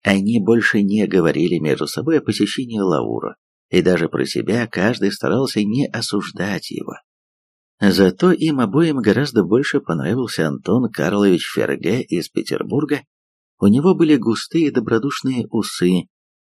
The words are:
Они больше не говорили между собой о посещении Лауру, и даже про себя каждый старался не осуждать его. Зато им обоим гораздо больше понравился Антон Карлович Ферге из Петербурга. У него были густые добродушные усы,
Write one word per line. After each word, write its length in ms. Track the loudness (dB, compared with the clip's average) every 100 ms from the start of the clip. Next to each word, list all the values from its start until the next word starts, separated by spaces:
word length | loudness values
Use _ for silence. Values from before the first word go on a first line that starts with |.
Они 380 | 0 0 2 0
больше 420 | 2 2 4 2
не 240 | 2 0 2
говорили 520 | 2 2 2 0 0
между 280 | 0 -2 -4
собой 320 | -4 -2 -2
о 40 |
посещении 580 | -2 -2 -2 -2 -6 -2
Лауру, 540 | 0 0 -2 -6 -8 -12 _ _ _
и 140 | 2
даже 260 | 2 2 0
про 160 | -2 -4
себя 420 | -4 -2 -2 -4
каждый 460 | -2 -2 0 -2
старался 500 | -2 -2 -2 -2 -2
не 240 | -2 -2 -4
осуждать 840 | -4 -4 -4 -6 -6 -6 -6 -8
его. 240 | -12 -10 -14 _ _ _ _ _ _ _ _
Зато 520 | 0 6 4 4 2
им 260 | 2 2 0
обоим 360 | 0 2 2 2
гораздо 480 | 2 2 2 0 2
больше 360 | 2 0 -2
понравился 680 | -2 -4 -2 -2 -4 -2 -2
Антон 420 | -2 -2 0 0
Карлович 640 | -2 -2 2 4 2 0 -4
Ферге 480 | -2 -2 -2 -2
из 260 | -2 -4 -4
Петербурга. 720 | -6 -4 -4 -4 -2 -2 -4 -6 _ _ _ _ _
У 60 | 2
него 280 | 4 4 2
были 220 | 4 4
густые 560 | 2 -4 -2 0 0
добродушные 720 | 0 0 -2 -2 -4 -6 -4 -4
усы, 580 | -4 -4 -2 0 2 -2 _ _ _